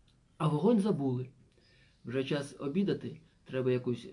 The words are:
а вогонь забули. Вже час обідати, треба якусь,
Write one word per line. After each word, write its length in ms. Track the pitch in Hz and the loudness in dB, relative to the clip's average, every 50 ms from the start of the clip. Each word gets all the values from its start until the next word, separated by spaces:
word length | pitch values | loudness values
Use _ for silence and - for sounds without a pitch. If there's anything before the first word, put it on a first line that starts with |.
| _ _ _ _ _ _ _ - | _ _ _ _ _ _ _ -2
а 100 | 165 156 | 0 0
вогонь 320 | 156 147 165 214 247 208 | 2 4 4 4 4 4
забули. 500 | 185 214 180 139 139 135 127 123 127 - - - - _ _ _ _ _ _ _ _ _ _ _ - | 4 2 2 0 0 0 0 -2 -4 -6 -12 -20 -20 _ _ _ _ _ _ _ _ _ _ _ -10
Вже 180 | 120 120 135 131 | -6 -4 -2 -2
час 320 | - 156 143 - - - - | 0 -2 -2 -4 -6 -8 -8
обідати, 640 | 143 139 143 190 202 170 143 - - 113 - - - - _ _ _ | -6 -2 0 2 2 2 0 -2 -4 -8 -12 -12 -16 -20 _ _ _
треба 260 | - 131 131 127 127 | -6 -4 0 2 2
якусь, 360 | 127 123 120 123 120 117 - - | 2 2 2 0 -2 -4 -4 -10